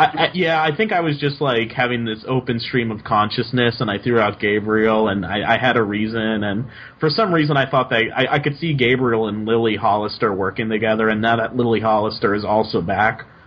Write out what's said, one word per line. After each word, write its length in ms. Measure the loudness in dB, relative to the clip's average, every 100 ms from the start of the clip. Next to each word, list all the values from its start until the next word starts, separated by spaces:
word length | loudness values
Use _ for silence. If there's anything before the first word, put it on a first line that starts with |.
| 0 2 -2
I, 40 | 0
yeah, 260 | 0 2
I 140 | 0 0
think 160 | 0
I 80 | 0
was 180 | 0 -2
just, 240 | -4 -2
like, 300 | 0 0 -2
having 340 | -2 -2 -2 -4
this 180 | -6 -2
open 320 | -2 -2 -4
stream 320 | -2 -2 -2
of 120 | -6
consciousness, 720 | -2 0 0 -2 -2 0 0 0
and 100 | -4
I 80 | -2
threw 220 | 0 2
out 200 | 2 0
Gabriel, 680 | 0 0 2 2 4 4 2
and 180 | 0 -2
I, 300 | -2 0 2
I 20 |
had 180 | 2 2
a 40 |
reason, 600 | 0 -2 -2 -2 -2 -2
and 220 | -2 -4 -6 -14 -20 -4
for 100 | -2
some 240 | 0 2
reason 240 | 2 2 2
I 100 | 2
thought 220 | 0 2
that 140 | 0 0 0
I, 200 | 0 0
I 40 |
could 180 | -2 -4
see 160 | -4 2
Gabriel 520 | 2 2 2 0 0
and 200 | -4 0
Lily 300 | 2 2 0
Hollister 540 | 0 0 -2 -2 -2
working 380 | 0 -2 -2 -2
together, 380 | 0 0 2 2
and 120 | 2
now 160 | 2 2
that 180 | 0 0
Lily 240 | 0 2
Hollister 560 | 2 2 0 -2 -2 0
is 80 | 2
also 360 | 0 2 -2
back 440 | -2 0 0 0 -14 -20